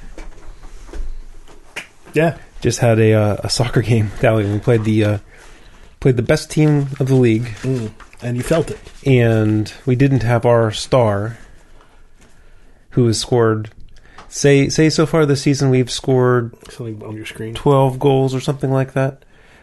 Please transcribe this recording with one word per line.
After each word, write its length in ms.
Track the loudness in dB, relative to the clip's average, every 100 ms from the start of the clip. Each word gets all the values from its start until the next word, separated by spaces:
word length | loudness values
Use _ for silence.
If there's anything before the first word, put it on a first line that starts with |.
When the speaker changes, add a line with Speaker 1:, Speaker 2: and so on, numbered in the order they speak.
| -14 -16 -16 -16 -16 -18 -18 -18 -14 -8 -8 -8 -12 -18 -20 -20 -20 -20 -20 -20 -6
Speaker 1:
Yeah. 260 | 0 0 -2 -10 -6
Speaker 2:
Just 200 | -4 0
had 180 | 2 4
a, 140 | 4
uh, 220 | 4 2 -2
a 60 | -4
soccer 320 | -2 -2 -2
game 280 | 0 0 0
with 140 | 0
Allie. 260 | 0 2 0
We 80 | -2
played 240 | 0 0
the, 200 | 2 0
uh, 140 | 0 -2 -6 -20 -20 -20 -20 -20 -20 -2
played 160 | 0 2
the 60 |
best 280 | 0 -2 -2
team 380 | 0 2 2 0 -4
of 80 | 0
the 80 |
league. 300 | 4 4 2 -2 -8
Speaker 1:
Mm, 300 | -6 -4 -6 -12 -20 -14
and 160 | -8 -6
you 60 |
felt 280 | -2 -2 -2
it. 80 | -8 -16 -8 0
Speaker 2:
And 680 | 4 4 2 2 0 -2 -6 -2
we 80 |
didn't 300 | 2 2 2
have 200 | 0 0
our 280 | 2 2 2
star, 640 | -2 -2 2 2 0 -4 -10 -18 -20 -20 -20 -20 -20 -20 -20 -20 -20 -20 -20 -20 -20 -6
who 160 | 0 0
has 140 | 0
scored, 500 | -2 0 2 0 -6 -14 -20 -20 -20 -20 -16
say, 400 | -2 4 4 2
say 200 | 2 2
so 160 | 2 0
far 180 | 2
this 180 | 2 2
season 280 | 0 0 2
we've 200 | 2 0
scored 600 | -4 -2 2 2 2 -2 -8 -20
Speaker 1:
Something 280 | -16 -14 -12
on 100 | -14 -14
your 100 | -14
screen. 280 | -12 -10
Speaker 2:
twelve 460 | -4 2 4 2 2
goals 340 | 0 2 0
or 60 | -2
something 320 | -6 -4 -2
like 220 | -2 -2
that. 300 | -2 -4 -4 _ -20 -20 -20